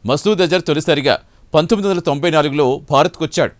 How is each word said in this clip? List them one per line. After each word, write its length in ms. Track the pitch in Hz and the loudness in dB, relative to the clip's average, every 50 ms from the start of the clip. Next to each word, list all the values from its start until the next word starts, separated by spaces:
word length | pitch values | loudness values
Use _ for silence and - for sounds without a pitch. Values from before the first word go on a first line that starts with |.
| - | -2
మసూద్ 360 | 110 135 - - 208 214 175 | -2 -4 0 0 0 0 2
అజర్ 200 | 185 156 175 185 | 0 0 0 -2
తొలిసారిగా 580 | 165 - 151 151 156 - 156 143 135 143 104 - _ _ _ _ - _ - | 0 -2 -4 -2 0 0 -2 0 2 0 0 0 _ _ _ _ -16 _ 0
పంతొమ్మిది 360 | 156 160 - 233 202 196 202 | 0 2 2 0 0 0 -2
వందల 100 | 190 175 | -2 -2
తొంభై 300 | 170 170 143 143 151 175 | -2 -2 -4 -2 -2 0
నాలుగులో 520 | 156 156 147 151 139 147 143 127 135 - 147 - | 2 2 0 0 0 0 0 0 0 -2 -4 0
భారత్కొచ్చాడు. 600 | 156 139 156 180 - - 165 143 - 180 143 104 - | 2 2 2 2 -2 -6 -8 -4 -2 -2 -2 -2 -4